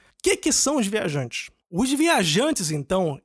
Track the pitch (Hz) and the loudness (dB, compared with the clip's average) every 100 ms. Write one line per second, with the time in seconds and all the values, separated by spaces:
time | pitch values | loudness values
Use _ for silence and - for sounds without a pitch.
0 | _ _ 359 392 311 - 269 294 196 214 | _ _ 0 0 0 2 2 2 0 -2
1 | 175 143 120 - - _ _ 175 254 277 | -2 -4 -4 -8 -12 _ _ -2 0 2
2 | 330 294 175 160 294 302 160 156 - 190 | 2 2 2 2 0 0 -2 -4 -2 0
3 | 170 135 | 0 -4